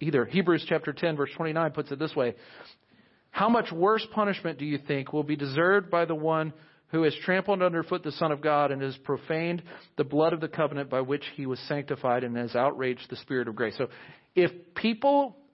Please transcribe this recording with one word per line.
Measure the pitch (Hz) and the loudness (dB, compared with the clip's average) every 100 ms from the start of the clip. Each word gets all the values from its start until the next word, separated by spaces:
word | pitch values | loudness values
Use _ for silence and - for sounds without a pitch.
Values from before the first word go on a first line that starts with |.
either. | 147 143 117 | 0 2 2
Hebrews | 185 175 160 - | 2 4 2 2
chapter | 160 156 | -2 -2
ten, | 139 170 151 | -2 -2 0
verse | 139 | -4
twenty-nine | - 165 160 165 | -2 -4 0 -2
puts | 147 143 | -2 -6
it | 135 | -4
this | 156 147 | -4 0
way. | 123 - - - - - _ _ _ _ _ | -2 -2 -14 -20 -20 -20 _ _ _ _ _
"How | - 208 | 0 2
much | 240 - | 2 0
worse | 165 190 220 214 | 0 2 2 0
punishment | 214 202 190 170 143 | 0 0 0 -6 -6
do | 147 | -4
you | 143 | -4
think | 143 139 131 | -2 -4 -2
will | 151 | -2
be | 147 147 | -2 -2
deserved | 143 135 175 202 190 | -2 2 4 4 2
by | 175 | 0
the | 165 156 | 2 0
one | 156 160 160 151 - _ - | 0 0 0 -6 -20 _ -4
who | 160 | 2
has | 160 139 | 2 2
trampled | - 185 190 196 | 0 0 2 2
underfoot | 180 170 156 180 | 2 2 -2 -4
the | 156 | -4
Son | - 160 | -2 0
of | 143 | 0
God | 151 147 143 | 2 4 2
and | 135 | 0
has | 135 131 | -4 -6
profaned | - 135 - 160 170 175 - - - - | -4 -4 -2 -2 -2 -4 -6 -18 -18 -10
the | |
blood | 135 143 160 | -4 2 2
of | 165 | 2
the | 156 | -4
covenant | - 147 143 135 | -2 -2 -2 -2
by | 131 | -2
which | 131 143 - - | 0 -4 -6 -8
he | 135 | -6
was | 123 | -6
sanctified | - 147 139 135 131 123 123 | -4 -6 -4 -4 0 0 0
and | 120 | -4
has | 120 | -2
outraged | 120 135 127 127 123 - | 0 0 0 -4 -4 -8
the | 123 | -14
Spirit | - 131 117 | -4 -2 -2
of | 110 | -2
grace?" | 113 - | -4 -2
So | 127 - - - _ 180 | -6 -6 -20 -20 _ 2
if | 175 - - | 2 2 -12
people | - 220 220 277 285 269 - _ | -2 -2 2 4 4 2 -4 _